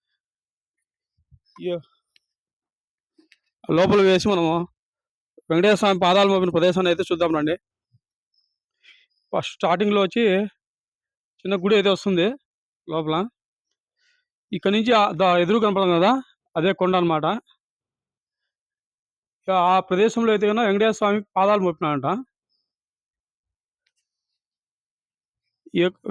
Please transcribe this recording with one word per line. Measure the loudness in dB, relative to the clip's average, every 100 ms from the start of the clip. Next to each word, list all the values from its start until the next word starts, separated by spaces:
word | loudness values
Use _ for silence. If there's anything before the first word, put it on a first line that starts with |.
| _ _ _ _ _ _ _ _ _ _ _ _ _ -20 _ -14
ఇయ్యో. | -8 -8 -10 _ _ _ _ _ _ _ _ _ _ _ _ _ _ _ _ _ -4 0
లోపల | 2 4 4
వేసి | 2 0
మనము | 0 0 -2 -6 _ _ _ _ _ _ _ -4
వెంకటేశ్వర | 0 2 2
స్వామి | 0 0 2
పాదాలు | 4 2
మోపిన | 2 0 2
ప్రదేశాన్ని | 2 2 0
అయితే | -2 -2
చూద్దాం | -2 -2 -2
రండి. | -4 -6 _ _ _ _ _ _ _ _ _ _ _ _ _ _ _ _ _
ఫస్ట్ | -8 -8 -6
స్టార్టింగ్‌లో | -4 -2 0 0 0
వచ్చి | 0 0 0 -2 -10 _ _ _ _ _ _ _ _
చిన్న | -8 -4
గుడి | 0 2
అయితే | 2 0
వస్తుంది | 0 0 0 -4 _ _ _ _ -8
లోపల. | -6 -4 -4 -6 -12 _ _ _ _ _ _ _ _ _ _ _ -6
ఇక్కడ | -2 0
నుంచి | 2 2
ఆ | 2 0
ద-, | 2 2
ఎదురు | 2 2
కనపడుతుంది | 0 0 0 2
కదా, | 2 0 -4 _ _ -4
అదే | -2 -2
కొండ | -2 0
అన్నమాట. | 0 -2 -2 -6 -10 _ _ _ _ _ _ _ _ _ _ _ _ _ _ _ _ _ _ _
ఇక | -4 0 2
ఆ | 2 0
ప్రదేశంలో | 0 0 0 0
అయితే | 0 0
కన్నా | 0 0
వెంకటేశ్వర | 0 0 0
స్వామి | -2 -2 -4 -2
పాదాలు | 2 2 0
మోపినాడంట. | -2 -4 -2 -4 -6 -8 _ _ _ _ _ _ _ _ _ _ _ _ _ _ _ _ _ _ _ _ _ _ _ _ _ _ _ _ _ _ _ _ _ -8 -2
ఈ |
యొక్క | -2 -4 -4